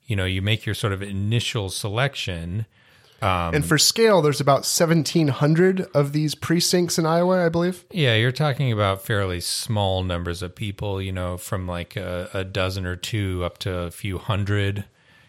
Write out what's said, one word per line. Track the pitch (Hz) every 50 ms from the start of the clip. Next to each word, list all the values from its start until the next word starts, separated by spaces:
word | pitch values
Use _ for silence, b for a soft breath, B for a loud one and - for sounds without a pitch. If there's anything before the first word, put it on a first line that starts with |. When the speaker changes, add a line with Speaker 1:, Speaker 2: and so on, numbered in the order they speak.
| _
Speaker 1:
you | - 104
know, | 98 90
you | 92 92 95
make | 95 107 110 - -
your | 110 104
sort | - - 104
of | 98 95
initial | 101 101 98 95 101 107 117 117 - - - 117 98 92
selection. | - - - 101 101 117 139 135 - - - 98 87 82 85 87 90 110 110 b b b b b b b b b b b
Um, | 110 95 92 87 85 85 87
Speaker 2:
And | 147 156
for | 170 156 143
scale, | - - - 226 226 220 202 175
there's | 151 151 135 -
about | 139 143 139 - -
seventeen | - - - 175 160 170 165 143 - - 170 156 139
hundred | 131 - 147 147 160 165 185 190 190 185 175 - -
of | 147 143 143
these | 147 151 156 147 -
precincts | - - - 165 175 - - - 180 175 170 - 180
in | 160
Iowa, | 156 165 170 175 180 185 185 175
I | 165
believe. | 165 170 175 180 185 - - -
Speaker 1:
Yeah, | - 180 143 123 113
you're | 107 117 131
talking | 127 - 156 147 123 147 143 123
about | 113 104 104 98 98 98 -
fairly | - 110 101 98 92 90 87
small | - - - - - - 110 104 101 95 95 92 92
numbers | 90 87 87 87 87 85 90 92
of | 85 -
people, | - 113 101 95 - 107 101 98 98
you | 95 95
know, | 92 90 90 90 90
from, | 87 - - 107 92 92
like, | 90 87 87 85 - -
a, | 101 92 90 90 87 90 -
a | - 98 92
dozen | 95 98 98 92 92 95 98 92
or | 90 90
two | 90 - - 117 104 98 95 92 90 87
up | 85 - -
to | - 101 90
a | 87 87 85
few | - - - 98 90 82
hundred, | - - 101 101 101 101 104 101 98 101 101 101 98 b b b b b b b b